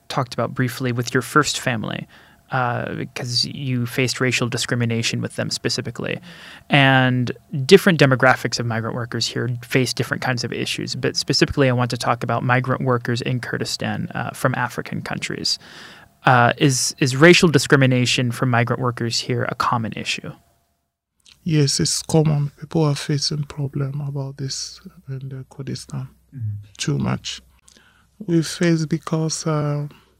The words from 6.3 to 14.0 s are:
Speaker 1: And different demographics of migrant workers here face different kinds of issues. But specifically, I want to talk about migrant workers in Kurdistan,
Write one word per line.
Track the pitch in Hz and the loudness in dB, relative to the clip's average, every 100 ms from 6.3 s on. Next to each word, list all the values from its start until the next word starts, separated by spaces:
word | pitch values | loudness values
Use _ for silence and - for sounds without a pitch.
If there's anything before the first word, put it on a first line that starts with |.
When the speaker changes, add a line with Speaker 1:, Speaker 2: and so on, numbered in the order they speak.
| - - - - | -20 -20 -20 0
Speaker 1:
And | 143 135 131 127 127 120 - - 151 131 | 4 6 6 4 2 -2 -4 -8 -6 6
different | 190 - 165 | 8 8 4
demographics | 139 127 131 127 123 - | 4 6 4 4 0 -4
of | 117 | -2
migrant | 113 113 123 | -4 -4 -6
workers | 120 117 - | -6 -4 -4
here | 127 120 120 | -4 -4 -6
face | - 135 123 | -2 0 2
different | - - - | -2 -4 -4
kinds | - 123 | -2 -2
of | 120 | -4
issues. | - 127 - 104 | -4 -4 -6 -6
But | 131 - - | -4 -2 -2
specifically, | - 139 - - 135 | 0 2 2 4 2
I | |
want | 123 123 | 2 0
to | 120 | -2
talk | - 120 | -2 -2
about | 120 117 | -2 -2
migrant | 127 123 127 - | 0 0 0 -2
workers | 135 123 123 120 | 0 0 -2 -4
in | 131 127 | -2 -4
Kurdistan, | - 123 113 - 107 107 | -4 -6 -6 -6 -6 -4